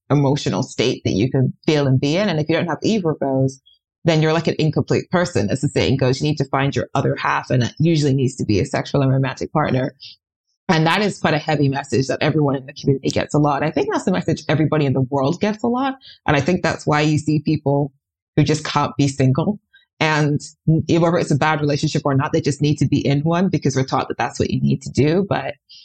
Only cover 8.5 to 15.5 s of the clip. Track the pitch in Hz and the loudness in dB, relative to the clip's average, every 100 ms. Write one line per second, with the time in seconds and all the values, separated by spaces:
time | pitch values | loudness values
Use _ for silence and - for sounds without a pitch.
8.5 | 101 - 135 - 143 135 135 131 - - | 0 0 -4 -2 0 2 2 0 -4 -4
9.5 | 160 143 127 135 - - - _ _ _ | -2 0 0 -2 -8 -20 -20 _ _ _
10.5 | _ - 160 160 185 208 - 180 151 156 | _ -2 2 4 2 0 0 0 0 0
11.5 | 147 143 139 139 110 135 139 151 151 143 | 0 0 0 -2 -2 -2 -2 0 0 0
12.5 | 135 131 - - 135 151 196 - 151 147 | -2 -8 -6 -2 0 0 -2 -2 0 2
13.5 | 139 151 - 415 349 - 180 - - - | 0 -2 -2 -2 -2 0 -2 -2 -4 0
14.5 | 156 151 156 143 131 131 139 135 175 208 | 0 2 2 2 0 0 0 0 0 -2